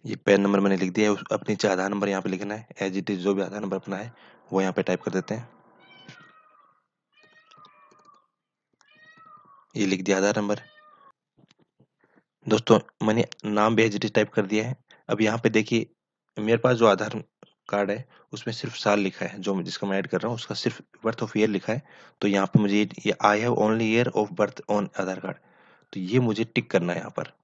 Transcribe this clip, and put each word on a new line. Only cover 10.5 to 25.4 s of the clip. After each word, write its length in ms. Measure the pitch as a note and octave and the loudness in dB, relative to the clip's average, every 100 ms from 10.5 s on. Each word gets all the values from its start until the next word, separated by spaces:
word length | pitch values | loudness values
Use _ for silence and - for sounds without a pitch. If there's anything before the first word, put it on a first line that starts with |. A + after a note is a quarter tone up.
| G#2 - _ - _ - _ _ _ _ _ _ _ _ _ _ _ _ _ - | -6 -8 _ -20 _ -20 _ _ _ _ _ _ _ _ _ _ _ _ _ 0
दोस्तों 320 | G#2+ A#2 A2 - _ | 0 6 4 4 _
मैंने 220 | G#2+ A2+ - - G#2+ | 0 0 -2 -6 -4
नाम 300 | G#2 G#2+ A2 | 2 2 4
भी 120 | A2 | 2
as 80 | G2+ | 0
it 80 | |
is 100 | G#2+ | 0
टाइप 180 | A2 G#2+ | 0 0
कर 140 | - F#2+ | -2 0
दिया 220 | G#2+ A2+ | -2 -2
है। 80 | - _ - - | -8 _ -20 -8
अब 120 | G#2+ | 0
यहाँ 160 | G#2+ A2+ | 0 2
पे 120 | A2 | 2
देखिए 400 | A2+ A2 A#2 - _ _ _ _ - | 0 0 -2 -2 _ _ _ _ -6
मेरे 220 | G#2+ A#2 | 0 2
पास 180 | B2+ A#2+ | 4 6
जो 100 | A2+ | 6
आधार 360 | F#2+ G#2+ A2+ - _ - _ - | 6 0 -8 -12 _ -20 _ -6
कार्ड 220 | G2+ G2+ | -2 -2
है 180 | G#2+ - - _ | -4 -10 -20 _
उसमें 200 | - - | -10 -8
सिर्फ 200 | A2+ B2 | -8 -10
साल 260 | - G#2+ G#2 | -2 2 2
लिखा 260 | F#2+ - F#2+ | 2 -4 -8
है, 140 | F#2+ | -6
जो 220 | G2 F#2+ | -4 -2
जिसका 240 | F2 - G2+ | -4 -6 -2
मैं 120 | G2 | -2
ऐड 80 | - | -2
कर 140 | F2+ | -4
रहा 80 | A2+ | -4
हूँ 60 | |
उसका 200 | A#2 - | -6 -8
सिर्फ 260 | G#2+ - - - _ A2+ | -4 -4 -6 -18 _ -6
birth 160 | A2+ | -4
of 100 | G#2+ | -4
year 160 | G#2+ G#2+ | 2 2
लिखा 240 | G2 - | 2 -2
है। 100 | A#2+ - - - _ | -4 -6 -20 -20 _
तो 80 | G#2 | 0
यहाँ 180 | G2+ G2 | 2 4
पे 120 | - | 4
मुझे 180 | G#2 G2+ | 4 2
ये, 120 | G#2+ - G#2+ | 0 -2 -2
ये 60 | |
"I 220 | - G#2 G#2+ | 4 4 4
have 200 | A#2+ - | 2 2
only 300 | G#2+ A2 A2 | 2 2 2
year 180 | A2+ B2 | 2 2
of 180 | - G#2 F2 | 0 -2 -2
birth 260 | G#2 - - | -2 -2 -2
on 180 | G#2 G2 - | -2 -2 -6
आधार 200 | F#2 F#2+ | -6 0
कार्ड", 160 | F#2+ - | -2 -2